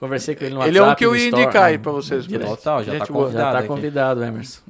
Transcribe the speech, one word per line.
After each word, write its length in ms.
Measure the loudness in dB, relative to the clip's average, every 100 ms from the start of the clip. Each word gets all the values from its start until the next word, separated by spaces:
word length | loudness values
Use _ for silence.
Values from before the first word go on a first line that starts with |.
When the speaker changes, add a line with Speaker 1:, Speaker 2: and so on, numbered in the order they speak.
Speaker 1:
Conversei 340 | -6 -6 -6
com 100 | -6 -6
ele 80 |
no 80 | -2
Speaker 2:
Ele 140 | 2 6
é 20 |
um 40 |
Speaker 1:
WhatsApp, 140 | 6 6
Speaker 2:
que 60 |
eu 60 | 2
Speaker 1:
no 60 | 2
Speaker 2:
ia 80 | 2
Speaker 1:
Store, 160 | 2
Speaker 2:
indicar 200 | 4 6
aí 120 | 4 4
Speaker 1:
no 60 |
Speaker 2:
pra 100 | -2
vocês, 340 | -6 -4 -6 -4
Speaker 1:
direto. 220 | -6 -6
Speaker 3:
Total, 340 | -6 -4 -4
já 80 | -4
Speaker 2:
gente 140 | -6 -4
Speaker 3:
tá 60 |
Speaker 2:
boa. 120 | -2 -2
Speaker 3:
convidado 200 | 0 0
Speaker 1:
Já 60 |
tá 60 | -2
Speaker 3:
aqui. 100 | -2
Speaker 1:
convidado, 560 | -6 -4 -2 0 0
Emerson. 360 | -4 -8 -12 -18 -20